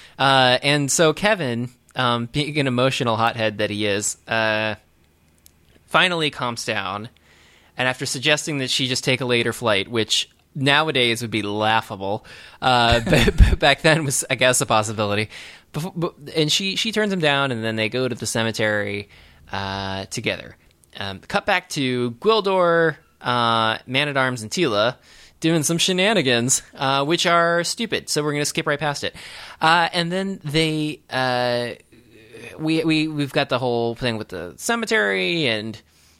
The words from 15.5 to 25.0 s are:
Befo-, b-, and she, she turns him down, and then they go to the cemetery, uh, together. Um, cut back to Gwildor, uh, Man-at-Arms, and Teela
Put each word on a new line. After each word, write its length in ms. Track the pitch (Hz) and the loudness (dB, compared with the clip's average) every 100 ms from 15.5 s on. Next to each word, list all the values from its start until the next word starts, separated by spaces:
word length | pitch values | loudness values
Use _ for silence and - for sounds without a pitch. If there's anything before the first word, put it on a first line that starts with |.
| - _ | -20 _
Befo-, 200 | 151 175 | -10 -8
b-, 400 | 170 165 - 143 - | -6 -6 -6 -8 -2
and 160 | 151 | 0
she, 240 | 147 196 190 | 0 -2 -4
she 160 | 226 | -4
turns 220 | 214 214 | -2 -2
him 60 | 190 | 0
down, 300 | 156 139 139 | 0 2 0
and 100 | 117 | -2
then 140 | 113 110 | -2 -2
they 100 | 110 | -2
go 200 | 123 127 | 0 -2
to 40 | 113 | -4
the 100 | 123 | -4
cemetery, 840 | 120 113 110 110 104 101 101 101 - - - - | -2 -2 0 0 0 -2 -6 -10 -20 -20 -20 -10
uh, 520 | 98 98 98 98 95 98 | -8 -6 -4 -4 -6 -8
together. 500 | - 110 90 - - _ _ _ - | -6 -6 -6 -10 -20 _ _ _ -12
Um, 220 | 98 95 | -10 -10
cut 260 | - 202 - | -6 -4 0
back 240 | 185 - | -2 -2
to 420 | - 131 123 123 120 | -4 -2 0 -2 -2
Gwildor, 800 | 202 220 196 190 175 170 165 147 _ _ | 0 2 2 2 4 4 2 0 _ _
uh, 560 | - 123 117 113 110 110 - | -2 0 2 2 2 -2 -4
Man-at-Arms, 540 | 131 147 139 127 123 | -2 -2 0 -2 -2
and 100 | 107 | -6
Teela 460 | - 165 104 113 131 | -2 0 2 0 -2